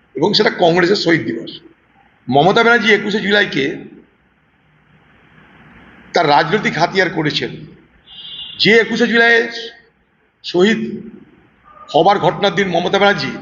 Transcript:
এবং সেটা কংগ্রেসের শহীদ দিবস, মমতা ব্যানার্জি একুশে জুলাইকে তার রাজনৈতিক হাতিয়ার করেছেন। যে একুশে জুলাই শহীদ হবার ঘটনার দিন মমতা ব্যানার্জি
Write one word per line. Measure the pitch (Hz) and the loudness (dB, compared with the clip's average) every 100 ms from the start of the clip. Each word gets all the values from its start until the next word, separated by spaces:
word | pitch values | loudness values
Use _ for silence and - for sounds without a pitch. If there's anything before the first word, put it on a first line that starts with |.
| _ - | _ -4
এবং | 156 | -2
সেটা | 180 214 - | 0 0 2
কংগ্রেসের | 170 175 170 202 | 2 2 0 0
শহীদ | 165 160 | 0 -2
দিবস, | 110 - - - - _ _ _ _ _ - | -2 -10 -12 -18 -20 _ _ _ _ _ -2
মমতা | 135 170 208 | 2 4 4
ব্যানার্জি | 233 240 214 | 4 2 4
একুশে | 202 208 208 | 0 0 -4
জুলাইকে | 190 208 196 147 135 - - - _ _ _ _ _ _ _ _ _ _ _ _ _ _ _ _ - - - - - | 0 0 0 -2 -4 -6 -14 -20 _ _ _ _ _ _ _ _ _ _ _ _ _ _ _ _ -20 -20 -20 -20 -6
তার | 180 156 | -2 2
রাজনৈতিক | 143 160 208 226 - | 2 2 -2 -2 -2
হাতিয়ার | 175 190 180 | -2 0 -2
করেছেন। | 170 151 - 120 - - - _ _ _ - - - - - | 0 -4 -4 -8 -10 -18 -20 _ _ _ -20 -20 -18 -16 -2
যে | 180 226 | 4 4
একুশে | 220 233 240 | 4 0 0
জুলাই | 233 233 233 240 - - - _ _ _ _ _ _ | 2 4 2 0 -8 -14 -18 _ _ _ _ _ _
শহীদ | - 175 202 226 220 185 - - - _ _ _ _ - - | -6 2 2 2 -4 -10 -14 -20 -20 _ _ _ _ -20 -4
হবার | 147 175 202 | 2 2 2
ঘটনার | 151 165 196 196 | 0 0 -2 0
দিন | 196 | -2
মমতা | 170 185 190 | -2 0 2
ব্যানার্জি | 202 180 135 113 | 2 2 -4 -8